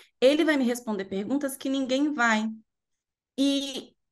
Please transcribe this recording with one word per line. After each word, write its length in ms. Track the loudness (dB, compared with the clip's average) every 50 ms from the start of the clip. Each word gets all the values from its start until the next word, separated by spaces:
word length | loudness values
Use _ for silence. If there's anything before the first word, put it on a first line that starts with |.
| -20 _ _ _
ele 240 | 4 4 6 4
vai 140 | 2 2 2
me 80 | 2 2
responder 400 | 0 -2 -2 -4 -6 -6 -6 -6
perguntas 500 | -6 -6 -6 -4 -2 -2 -2 -2 -4 -6
que 120 | -6 -6 -4
ninguém 460 | -2 -2 -2 -2 0 0 0 0 0
vai." 340 | 2 2 2 2 2 0 -4 -6 -10 -16 _ _ _ _ _ _ _ _ _ _ _ _ _ _
E 580 | 0 0 2 2 0 -4 -6 -8 -10 -12 -14 _ _ _ _